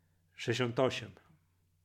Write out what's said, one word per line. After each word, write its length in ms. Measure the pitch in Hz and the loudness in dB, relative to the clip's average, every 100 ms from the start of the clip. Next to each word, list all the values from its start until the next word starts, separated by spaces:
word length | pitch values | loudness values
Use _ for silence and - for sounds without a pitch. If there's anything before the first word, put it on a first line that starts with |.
| _ _ _ - | _ _ _ -6
Sześćdziesiąt 440 | - 113 123 120 | -2 0 0 2
osiem. 300 | 131 - 104 - - _ _ _ _ _ | 2 0 -8 -16 -20 _ _ _ _ _